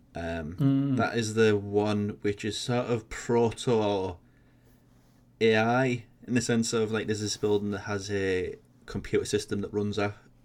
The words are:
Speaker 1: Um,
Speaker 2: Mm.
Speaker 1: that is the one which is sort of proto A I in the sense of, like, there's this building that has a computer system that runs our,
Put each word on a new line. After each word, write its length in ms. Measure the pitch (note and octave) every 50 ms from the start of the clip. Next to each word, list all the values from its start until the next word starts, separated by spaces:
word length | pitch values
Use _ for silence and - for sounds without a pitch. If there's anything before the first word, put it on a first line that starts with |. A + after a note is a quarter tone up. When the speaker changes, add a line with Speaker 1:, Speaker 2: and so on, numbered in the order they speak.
| _ _ -
Speaker 1:
Um, 400 | E2 E2+ E2 E2 E2+ D#2 D2+ F2
Speaker 2:
Mm. 380 | - C#3 C#3 C3+ C3+ C#3 C#3 C3
Speaker 1:
that 220 | A#2 A2 - -
is 160 | A#2 A2+ G#2+ G#2+
the 240 | A2+ A2+ G#2+ G#2
one 600 | G2+ G2+ G2+ G2+ G#2 G#2 G#2+ G#2 G#2 G#2 G#2 G#2 -
which 240 | - G#2 G2+ - -
is 120 | G#2+ G#2
sort 280 | - - - B2 B2 B2+ A2
of 200 | A#2+ A2 - -
proto 1080 | - - - - A#2 A#2 A#2 A2+ G#2+ - - C3 A#2+ A2 G#2+ G#2 G2+ F#2+ F#2 F#2 F2 - - - _ - _ _ _ _ _ - _ _ _ _ _ _ _ _ _ _ _ _ _ -
A 160 | A2 A2+ A2
I 480 | A2 A2 A#2 A#2+ B2+ C3+ B2+ B2 A#2 - - _ _ -
in 60 | - B2
the 80 | A#2+
sense 320 | A2+ - A#2+ A2+ A2+ - A#2+
of, 180 | A2+ A2 G#2
like, 140 | A2 G#2+ F2+
there's 140 | G#2+ G#2+ G#2
this 160 | G#2+ G2+ -
building 340 | - - G#2 G#2 G2+ G#2 G#2
that 100 | G2+ G2
has 280 | G2+ A2 G#2 G2 F#2+ G#2
a 460 | G#2 G2 F#2+ F#2+ F#2 F#2 F2+ - - - - _ _ _ -
computer 400 | - - G2+ - - - G2+ G2+
system 360 | - - G#2 - - G#2+ G#2
that 100 | G2+ -
runs 280 | G#2 G#2 G#2 G#2 G2 G#2
our, 160 | G2+ G2+ - - - - _ _